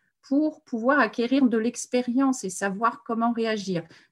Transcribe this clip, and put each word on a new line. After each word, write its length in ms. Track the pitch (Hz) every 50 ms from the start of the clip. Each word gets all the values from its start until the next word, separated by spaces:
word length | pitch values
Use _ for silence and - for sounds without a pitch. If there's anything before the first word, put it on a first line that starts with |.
| _ _ _ _
pour 400 | _ - 269 285 311 311 302 -
pouvoir 380 | _ - 254 220 226 254 294 285
acquérir 460 | 233 208 - - 233 240 262 285 277
de 100 | 226 226
l'expérience 880 | 220 220 240 233 - - - - 247 247 247 233 269 277 269 254 - -
et 60 | 190
savoir 520 | - - 196 202 190 202 226 233 240 -
comment 300 | - - 226 226 226 240
réagir. 500 | 233 226 226 226 220 208 190 190 185 165 170 - - - _ _